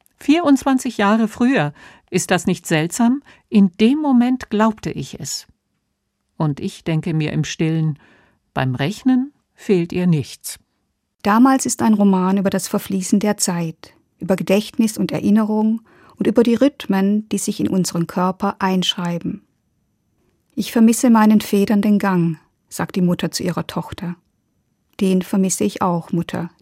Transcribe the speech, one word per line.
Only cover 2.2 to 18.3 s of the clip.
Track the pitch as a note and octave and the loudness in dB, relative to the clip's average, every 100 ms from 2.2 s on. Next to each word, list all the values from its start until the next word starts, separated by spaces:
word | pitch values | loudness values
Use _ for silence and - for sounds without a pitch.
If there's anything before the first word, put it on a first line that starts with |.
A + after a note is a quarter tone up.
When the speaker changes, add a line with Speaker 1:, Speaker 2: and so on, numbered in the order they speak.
| - | 0
Speaker 1:
das | F3+ - | 0 0
nicht | F3 - | -4 0
seltsam? | D#3+ E3 - A#3 C#4 - - - | -2 0 0 0 0 -6 -20 -2
In | G#3+ G3 - | 2 4 4
dem | A3 D4 | 2 2
Moment | D4+ B3 A#3+ B3+ - | 2 2 2 0 -2
glaubte | G#3 A3 A3 D#3+ | 0 0 0 -6
ich | C#3 C3+ - | -8 -10 -10
es.“ | C3 - - _ _ _ _ _ _ _ _ - | -10 -12 -14 _ _ _ _ _ _ _ _ -6
Und | D#3 C#3 | -4 -4
ich | G3 - - | -8 -8 -4
denke | D#3+ F3 | -4 -2
mir | D#3+ D3+ | -4 -2
im | D3+ | -4
Stillen: | D3 - D#3+ D#3+ D#3 C#3+ _ _ _ _ _ | -4 -2 -2 0 -2 -4 _ _ _ _ _
„Beim | - C3 | -4 -2
Rechnen | B2+ C#3+ G#3 C4 B3+ C#4 _ _ | -2 -4 -4 0 0 0 _ _
fehlt | _ - F#3 E3+ | _ -2 0 0
ihr | F3+ F3+ | -2 0
nichts.“ | D#3 B2 - - - _ _ _ _ _ _ | 0 -2 -10 -16 -16 _ _ _ _ _ _
Speaker 2:
Damals | G#3 A3 C4 C4+ B3 | 0 4 4 4 0
ist | - | -2
ein | A#3 G#3 | 0 4
Roman | G3+ F#3+ F#3 G3+ | 4 2 2 0
über | F#3+ | 0
das | F#3+ - | -2 -4
Verfließen | G3+ - G3 F#3 G3+ | -6 -4 -6 0 0
der | G#3 G#3 | 0 -2
Zeit, | - F3 E3 - - _ _ - | -2 -4 -6 -8 -18 _ _ -10
über | F3 F#3 | -4 -2
Gedächtnis | E3 G3 G#3+ - A3 - | 0 0 0 0 -2 0
und | F#3 | -4
Erinnerung | D3+ G3+ G#3+ G#3+ G#3+ A3 A3+ - _ _ - | -2 2 2 2 0 0 -2 -6 _ _ -4
und | - | -2
über | A#3 | 2
die | A#3 A3+ | 2 4
Rhythmen, | C#4 - - G3 G3 G#3 G#3+ | 2 0 -4 0 2 0 -2
die | G3+ | -6
sich | - G#3 | -6 -4
in | G#3+ | -2
unseren | F#3 F3 F3 E3 | 0 -2 -2 -4
Körper | - F#3 | -2 -2